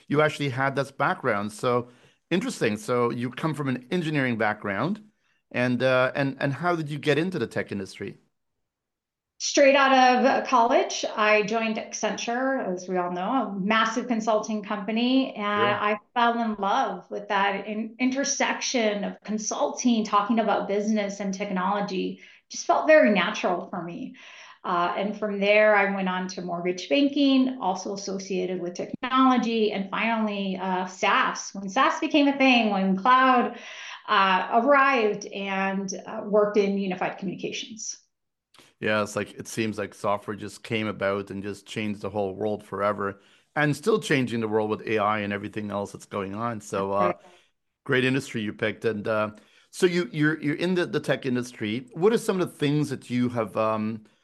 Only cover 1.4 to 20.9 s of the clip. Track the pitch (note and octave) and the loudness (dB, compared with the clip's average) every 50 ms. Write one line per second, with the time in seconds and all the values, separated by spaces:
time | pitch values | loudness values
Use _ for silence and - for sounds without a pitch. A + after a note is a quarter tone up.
1.4 | G#2 G#2 - - - B2+ A#2+ B2 A#2+ - - _ _ _ _ _ _ _ E3 F#3+ | -2 -6 -6 -4 -2 0 0 0 -2 -4 -10 _ _ _ _ _ _ _ -2 -2
2.4 | A#3+ C4+ - - D3 A2+ G#2+ G#2 - - B2 B2 A#2+ A#2+ - B2 A#2+ B2+ - - | 0 -2 -4 -2 -2 -2 -2 -2 -2 -2 0 0 0 0 0 -2 -6 -6 -6 -4
3.4 | - D#3+ C#3+ C#3 C#3+ C3+ B2+ B2 - - F#3 F3+ E3 D#3 D#3 C#3+ C3 B2+ A#2 G#2+ | -4 -4 -4 -2 -2 -4 -4 -4 -4 -4 -4 -2 -2 0 0 0 0 0 0 2
4.4 | A2 G#2 G#2 G#2+ - G2+ G2 G2 B2+ F3 G#3+ - - _ _ _ _ _ _ _ | 0 0 0 -2 -4 -4 -2 -2 -2 -2 -4 -6 -10 _ _ _ _ _ _ _
5.4 | _ _ - A#2+ B2 B2+ B2 B2 C3 C3 B2+ B2+ B2+ C3 - C#3+ C#3 C#3 C3 - | _ _ -4 -2 0 0 0 2 2 4 4 4 2 2 0 0 -2 -2 -2 -2
6.4 | - C#3+ C3+ C3 E3+ F3+ F3 E3 D#3+ C#3+ D#3 C#3 A#2+ D3+ C#3+ D3 E3 F#3 F3+ D#3+ | -2 -4 -2 -2 -2 -2 -2 -2 -4 -6 -8 -2 0 2 2 2 2 0 -2 -4
7.4 | A2+ - - G#2+ G2 - G#2 G2+ G2 - - - G2+ G#2 - - _ _ _ _ | -4 -4 -4 -4 -4 -4 -6 -6 -6 -8 -10 -12 -12 -12 -12 -16 _ _ _ _
8.4 | _ _ _ _ _ _ _ _ _ _ _ _ _ _ _ _ _ _ _ - | _ _ _ _ _ _ _ _ _ _ _ _ _ _ _ _ _ _ _ -8
9.4 | - - - D#4 C#4+ C4+ C#4 C#4+ C4+ C4+ C4+ C4 B3+ B3 B3 A3 A3 C4 - G#3+ | -6 0 4 6 6 8 8 6 6 6 6 6 6 6 6 6 4 4 2 2
10.4 | G#3+ - C4+ A#3+ A#3 A#3+ C4+ F4 F#4+ - - - - - - A3+ G#3+ G#3+ G#3+ G#3+ | 0 2 4 4 4 4 4 2 2 0 -4 -6 -6 -6 -2 0 2 4 4 4
11.4 | G3+ G3+ A3+ A3+ A3 A3 G#3+ A3+ - - - - - G3+ G3+ - - A#3+ A#3 B3 | 2 0 -2 -2 -2 -2 -4 -4 -6 -8 -6 -4 -4 -4 -4 -4 -6 -4 -4 -2
12.4 | C4 C4+ C4+ B3+ G#3+ F#3+ F3+ F3+ - F#3+ F#3 F3+ F3 F3+ F3+ F3 F3+ G#3 C4 C4 | -2 -2 -2 -2 -2 -4 -6 -6 -6 -4 -2 -2 -2 -2 -4 -4 -2 -2 0 -2
13.4 | A3 G3 G3 G3 F3+ G#3 A3 A3 A3+ A3 - B3 - - A#3 G#3+ G#3+ A#3+ G#3+ G#3+ | -2 -2 -4 -2 0 2 2 2 2 0 -2 -4 -4 -2 -2 -2 0 2 0 0
14.4 | - - G#3+ G#3+ G3 - G#3+ G3 G3 A3+ A3 A3+ A#3+ B3 C4 C4+ C4 - - A3 | 0 -2 -6 -6 -6 -6 -6 -6 -4 -4 -2 0 2 2 2 2 2 0 -4 -6
15.4 | G#3 G#3 G#3 G#3 G#3 G#3 G#3 G3+ G#3 G#3 G#3+ G#3+ - _ - A#3+ A#3 A#3+ A#3 A#3+ | -4 -2 0 2 2 2 0 0 0 -2 -2 -2 -6 _ 0 2 2 2 2 2
16.4 | A#3 A3 G#3+ G3+ G3 G3 A3 C4+ B3 G3+ F#3+ F3+ - - G#3+ G#3 G3+ - G#3 G3 | 0 -2 -2 -2 0 0 0 0 0 -2 -4 -8 -10 -10 -10 -10 -6 -2 0 2
17.4 | G3 G3+ G3 G3 - G#3+ G#3 G#3+ A3+ A3 - - B3+ B3+ B3+ C4+ C#4 - - - | 2 2 0 -2 -6 -6 -6 -6 -6 -8 -4 -2 0 0 0 0 -2 -2 -2 0
18.4 | A#3+ A3 B3 - - - - B3 A3 G#3+ G3+ G3 F#3+ F#3 F#3 - - - G#3+ G#3 | -2 -2 -2 -4 -4 -2 0 0 2 0 0 -2 -4 -6 -8 -8 -8 -6 -6 -4
19.4 | - - - - F#3+ - - - - B3 A#3 A3 G3+ - G#3+ G3+ G3+ - A#3 A3+ | -4 -6 -2 -2 -2 -2 -2 0 2 2 2 2 2 2 2 2 2 2 2 2
20.4 | G#3+ G3+ F#3+ G3+ - - G3 G#3 G#3 A3 | 2 2 2 0 0 0 -2 0 0 0